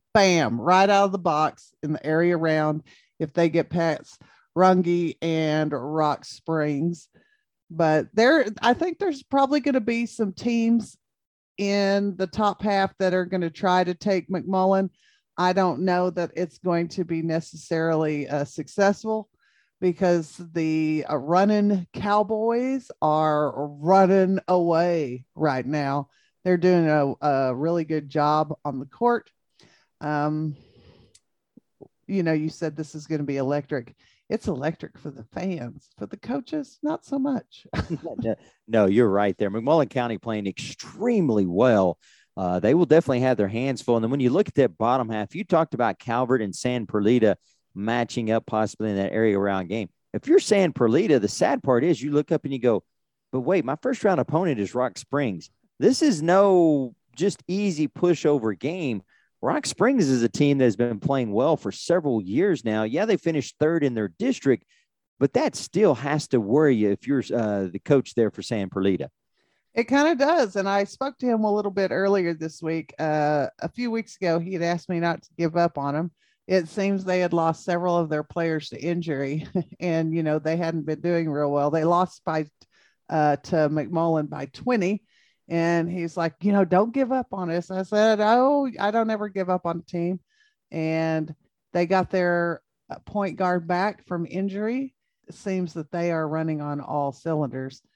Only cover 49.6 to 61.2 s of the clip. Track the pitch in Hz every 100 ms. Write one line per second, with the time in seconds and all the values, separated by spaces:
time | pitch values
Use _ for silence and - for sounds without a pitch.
49.6 | 87 110 95 _ _ 110 277 359 - 202
50.6 | 175 - 117 139 208 131 101 - - 269
51.6 | 135 120 165 123 143 143 - 160 139 135
52.6 | 120 104 - _ _ _ _ 131 127 185
53.6 | 123 156 254 247 208 160 117 160 185 117
54.6 | 95 123 127 - - 143 127 87 - _
55.6 | _ - 175 262 302 160 160 190 202 185
56.6 | 165 147 123 - _ - 190 - - 190
57.6 | 208 151 147 - 175 160 156 131 110 95
58.6 | 147 185 143 101 - _ _ - 127 294
59.6 | - - 226 269 139 127 117 - 143 139
60.6 | 127 98 120 104 - 139